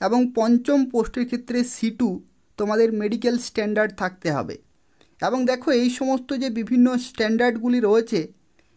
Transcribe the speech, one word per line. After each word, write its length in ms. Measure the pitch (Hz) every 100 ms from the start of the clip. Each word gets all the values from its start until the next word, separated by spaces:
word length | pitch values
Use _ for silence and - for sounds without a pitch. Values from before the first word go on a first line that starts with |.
এবং 320 | 190 240 247
পঞ্চম 520 | 240 226 240 247 285 254
পোস্টের 400 | 247 220 - 247
ক্ষেত্রে 380 | 247 247 247
সি 260 | 247 - 226
টু 340 | 220 233 180 - _ _ -
তোমাদের 360 | 208 214 226
মেডিকেল 460 | 214 208 233 240 240
স্ট্যান্ডার্ড 580 | - - 214 214 214 202
থাকতে 340 | 190 185 170
হবে। 280 | 143 - - _ _ _ _ _ - 180
এবং 200 | 254 247
দেখো 260 | 254 285
এই 180 | 247 247
সমস্ত 420 | 247 262 262 254
যে 180 | 269 262
বিভিন্ন 480 | 226 214 247 247 247
স্ট্যান্ডার্ডগুলি 840 | 247 - 220 226 247 233 240 247
রয়েছে, 520 | 208 220 226 208 151 - _ _ _